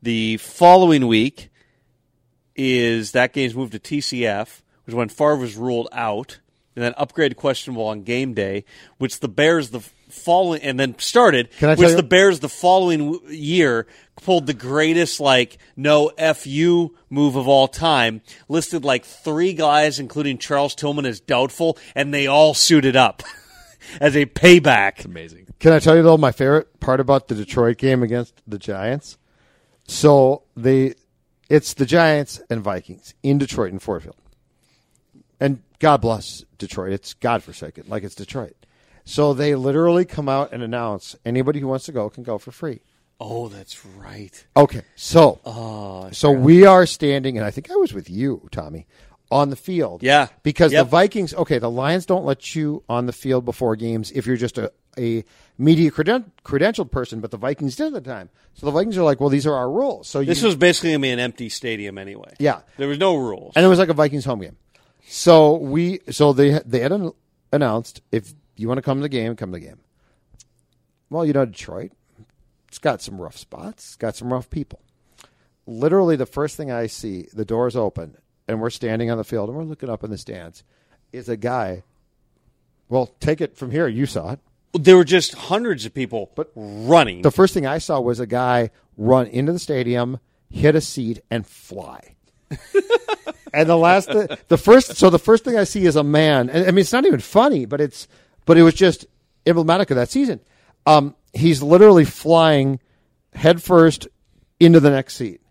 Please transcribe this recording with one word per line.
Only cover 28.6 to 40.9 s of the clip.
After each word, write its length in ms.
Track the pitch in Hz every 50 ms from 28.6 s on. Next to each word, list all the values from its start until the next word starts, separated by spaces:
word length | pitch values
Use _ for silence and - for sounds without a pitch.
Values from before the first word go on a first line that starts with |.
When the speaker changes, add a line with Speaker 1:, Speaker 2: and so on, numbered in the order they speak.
| - - 101 95 95 110 127 147 - - - _ _ _ _ _ _ _ _ _ _ _ _ _ _
Speaker 2:
So 560 | _ - - - 151 147 139 135 131 135 143 _ _ _
they, 380 | - 117 131 135 135 131 135 - _ _ _ _ _ _ _ _ _ _ _
it's 260 | 151 151 - - -
the 120 | - 139
Giants 540 | 120 147 175 170 160 156 147 143 - - - - _
and 120 | 120 113 104
Vikings 520 | 101 98 90 - _ 92 - _ - _ _ _
in 160 | 139 139 143
Detroit 340 | 139 127 - - 113 92 90
in 60 | 95
Ford 240 | - - 101 82 78
Field. 140 | 80 - _ _ _ _ _ _ _ _ _ _ _ _ _ _ _ _ _ _ _ _ _ _ _ _ _
And 220 | 135 139 139 123 _ _ _ _
God 200 | - 156 147 139
bless 440 | - 117 113 104 90 - - - - _ _
Detroit. 360 | _ - 95 - - 92 95 98
It's 200 | 98 _ - -
godforsaken. 680 | _ - 123 120 110 - - 82 - - 78 - - - -
Like, 160 | 107 110 92
it's 100 | 98 -
Detroit. 400 | - 101 - - 139 113 - _ _ _ _ _ _ _ _ _ _ _
So 300 | - - - 147 147 143
they 200 | 127 147 147 147
literally 520 | 131 127 135 139 156 165 170 170 180 180
come 220 | 175 - - 147 139
out 220 | 135 135 143 - -
and 100 | 117 120
announce 520 | 113 117 123 117 113